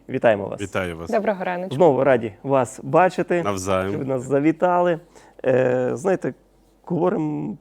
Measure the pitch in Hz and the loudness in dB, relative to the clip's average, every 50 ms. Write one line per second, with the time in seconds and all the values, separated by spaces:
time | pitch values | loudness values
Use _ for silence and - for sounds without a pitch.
0 | _ - 123 135 - 120 107 101 95 - 98 - 101 92 - 101 92 87 82 80 | _ -8 -6 2 4 4 4 4 0 -6 -6 -8 -8 -6 -4 -4 -4 -4 -6 -8
1 | 82 - 220 220 196 226 202 185 185 185 180 180 185 190 127 139 180 156 131 127 | -8 -4 -4 -2 0 -2 -4 -4 -4 -6 -6 -6 -6 -6 2 6 6 6 6 6
2 | 135 143 131 117 117 110 101 - - 135 139 131 123 - - - - 135 143 160 | 4 4 4 2 2 -4 -8 -8 -4 0 0 0 0 0 -6 -12 -8 0 4 4
3 | 185 185 - - 170 - 175 170 165 101 101 95 90 98 95 92 92 98 101 - | 4 4 2 -2 -2 -2 -2 -2 0 -2 -4 -4 -2 0 0 0 0 -2 -4 -4
4 | 139 131 135 127 123 131 139 139 143 160 160 - 180 180 175 180 175 175 165 156 | -4 -4 -4 -4 -2 0 0 2 2 2 2 2 0 2 2 2 2 2 0 -2
5 | - _ _ - - - _ - - 131 131 127 127 127 123 127 127 123 123 120 | -6 _ _ -20 -20 -20 _ -4 0 2 2 2 2 2 2 0 0 -2 -4 -2
6 | 147 196 185 - - 139 - - _ _ _ _ _ _ _ _ _ - 175 147 | 0 0 0 0 -2 -6 -8 -8 _ _ _ _ _ _ _ _ _ -6 -2 0
7 | 170 180 196 180 156 151 151 147 147 214 208 - | 0 0 0 -2 -4 -4 -4 -6 -6 -8 -10 -6